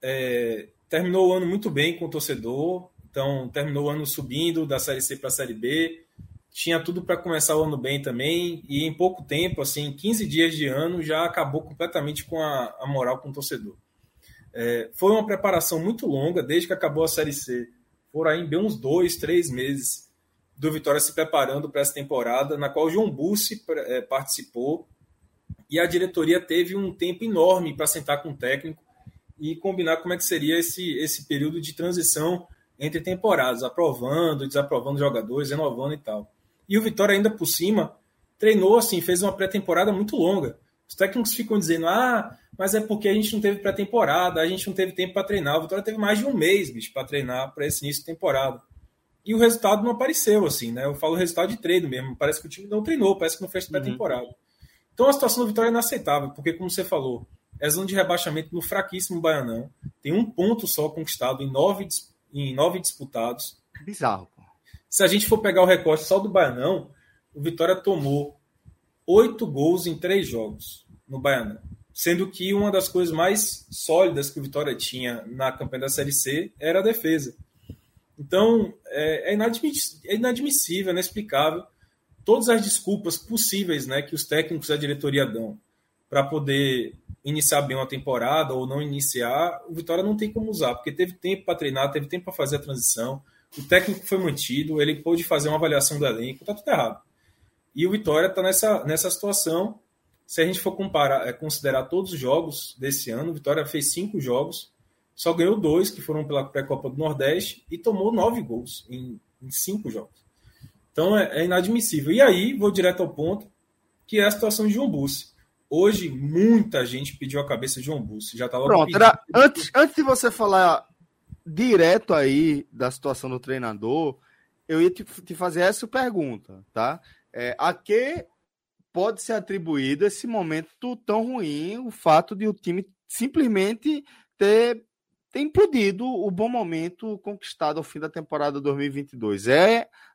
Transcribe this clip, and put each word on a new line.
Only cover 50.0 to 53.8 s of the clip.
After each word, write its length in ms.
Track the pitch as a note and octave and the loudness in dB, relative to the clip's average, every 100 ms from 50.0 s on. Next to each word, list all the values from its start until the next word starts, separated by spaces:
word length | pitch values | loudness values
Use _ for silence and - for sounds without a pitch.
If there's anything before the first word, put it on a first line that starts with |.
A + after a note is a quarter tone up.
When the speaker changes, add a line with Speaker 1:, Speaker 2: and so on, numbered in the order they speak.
| C4 - A3 G#3 | 0 2 4 4
Speaker 1:
assim, 260 | D#3+ - A#2 | 4 0 -4
né? 140 | A#2+ | -4
Eu 100 | C#3 | -4
falo 200 | C#3 D#3+ | -2 -2
resultado 340 | F3 E3+ E3+ F#3 | 0 0 0 -2
de 80 | A#3 | -2
treino 300 | E3+ F#3 D#3 | 2 2 2
mesmo. 260 | B2+ C3 | -4 -8
Parece 240 | B2 D3 D3+ | -2 0 0
que 80 | D#3 | -8
o 20 | |
time 180 | F#3 G3+ | -16 -6
não 140 | G#3 | -4
treinou, 340 | G#3+ D#4 G3 F#3+ | 0 2 4 4
parece 180 | E3 | 0
que 80 | - | -4
não 60 | F#3 | -6
fez 180 | F#3 - | -8 -4
pré-temporada. 560 | D3 | -4